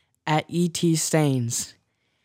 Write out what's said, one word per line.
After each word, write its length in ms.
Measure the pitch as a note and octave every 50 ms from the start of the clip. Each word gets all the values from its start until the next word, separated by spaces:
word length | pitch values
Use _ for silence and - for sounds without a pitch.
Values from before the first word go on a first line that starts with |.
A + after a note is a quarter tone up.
| _ _ _ _ -
at 180 | D#3 D#3 D#3 - -
E 200 | - E3+ F3 F3
T 280 | E3 - F3 E3+ E3
Staines. 760 | D#3 - - - D#3+ D3+ C#3+ C3+ B2+ A#2+ A#2 A#2+ - - - - _ _ _ _ _ _ _ _ _ _